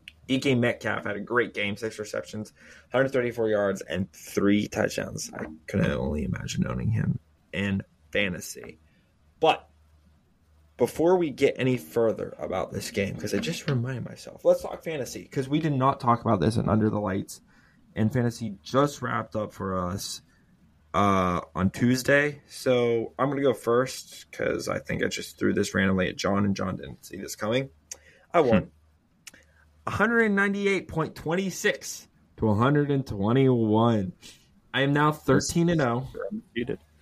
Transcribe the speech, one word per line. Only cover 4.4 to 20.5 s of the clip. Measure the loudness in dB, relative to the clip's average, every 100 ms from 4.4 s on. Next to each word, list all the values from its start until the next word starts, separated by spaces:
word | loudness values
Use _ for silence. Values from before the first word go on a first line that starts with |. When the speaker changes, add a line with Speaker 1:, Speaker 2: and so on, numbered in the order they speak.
| 4 4 2
Speaker 1:
touchdowns. | 0 -2 -2 -6 -8 -10
I | -10 -12 -12 -4
can | 0 0
only | 0 -2 -4
imagine | -4 -6 -6 -4 -2
owning | -2 -2
him | 0 0 -2 _ _ -10
in | -4 -2 -2 -6 _ _
fantasy. | -2 0 -4 -10 -14 -16 -20 _ _ _ _ _ 0
But | 2 2 -4 _ _ _ _ _ _ _ _ _ _ -2
before | 0 2 2 4
we | 0
get | 2 2 2
any | 0 0
further | -2 0 2 0 -6 -8
about | -4 -4 -4
this | -6 -4
game, | -2 -4 -4
'cause | -4
I | -2
just | -2 -6 -2
reminded | -2 -2 -6 -10
myself, | -14 -18 -2 2
let's | 2
talk | 0 -10
fantasy, | -8 -6 -6 -10 -8
'cause | -6 -2
we | 0
did | 0
not | 2 2 2
talk | 2 2
about | 2 2
this | 2 2
in | 2
Under | 2 2
the | 0
Lights, | -2 -4 -6 -14 _ _ _ _ _ -2
and | 0
fantasy | 2 -2 -2 -8 -10
just | -2 2 2 0
wrapped | -4 -4 -4 -6
up | -6
for | -6 -4 -2
us, | -4 -4 -8 -12 _ _ _